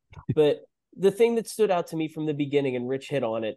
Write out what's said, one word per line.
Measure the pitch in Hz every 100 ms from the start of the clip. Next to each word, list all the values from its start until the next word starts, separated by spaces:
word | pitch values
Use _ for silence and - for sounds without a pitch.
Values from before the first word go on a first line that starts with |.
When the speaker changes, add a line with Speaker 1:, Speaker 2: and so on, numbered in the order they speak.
| _
Speaker 1:
<laughs> | - -
Speaker 2:
But | 156 147 - - _ _ -
the | 190
thing | 196 233
that | 226 -
stood | - 208
out | 175 170
to | 160
me | 156
from | 160 156
the |
beginning, | 147 143 143 139 123
and | 123
Rich | 135 -
hit | 143
on | 117 110
it, | 110